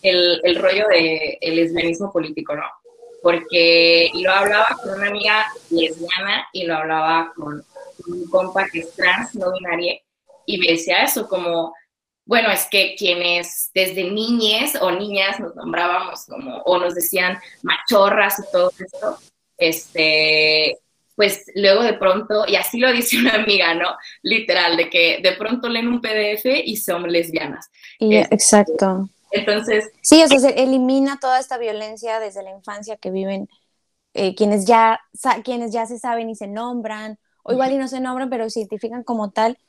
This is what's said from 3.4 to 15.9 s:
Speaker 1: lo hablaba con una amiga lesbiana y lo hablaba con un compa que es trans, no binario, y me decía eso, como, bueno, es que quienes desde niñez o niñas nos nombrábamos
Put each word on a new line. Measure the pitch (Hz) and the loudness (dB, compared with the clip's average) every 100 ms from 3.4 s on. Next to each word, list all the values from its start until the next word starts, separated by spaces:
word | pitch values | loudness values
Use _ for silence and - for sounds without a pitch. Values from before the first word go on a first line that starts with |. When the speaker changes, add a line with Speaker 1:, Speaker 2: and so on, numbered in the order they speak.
| - 170 170 170 165 170 165 | 0 2 6 6 6 4 2
Speaker 1:
lo | 170 185 | 0 0
hablaba | 196 202 208 226 - | 2 2 2 2 0
con | 196 | -8
una | 196 202 | -6 -4
amiga | 208 208 214 214 - - | -2 0 0 -2 -8 -4
lesbiana | 165 160 165 170 180 196 214 - | -2 -2 -4 -6 -4 -4 -6 -6
y | 185 | -8
lo | 170 160 | -4 -4
hablaba | 160 160 160 165 165 | -2 -2 2 0 -2
con | - 147 151 - - - - 175 | -10 -12 -12 -16 -20 -20 -16 -12
un | 175 170 | -10 0
compa | 185 185 190 190 | 0 0 -2 -4
que | 165 | -6
es | - | -10
trans, | - 180 190 240 | -2 0 0 -4
no | 214 185 | -6 -4
binario, | 185 180 170 175 - _ _ _ _ - | -4 -6 -4 -4 -6 _ _ _ _ -8
y | 196 | -2
me | 175 | 0
decía | 165 - 185 | 0 0 0
eso, | 277 247 208 | 2 -2 -4
como, | 185 175 170 165 - _ _ _ _ | -4 -2 -2 -4 -10 _ _ _ _
bueno, | - 226 226 | 0 0 2
es | 185 - | -2 0
que | 202 180 - | 2 0 0
quienes | 196 175 175 175 170 - - | -2 0 0 -2 -4 -8 -4
desde | 190 185 185 180 | 0 0 -2 -4
niñez | 208 226 233 214 220 294 - | -4 -2 0 2 0 -2 -2
o | 180 | -2
niñas | 175 208 196 196 196 | -2 -4 -2 -2 -2
nos | 170 | -10
nombrábamos | - 165 165 175 | -10 -6 -2 -2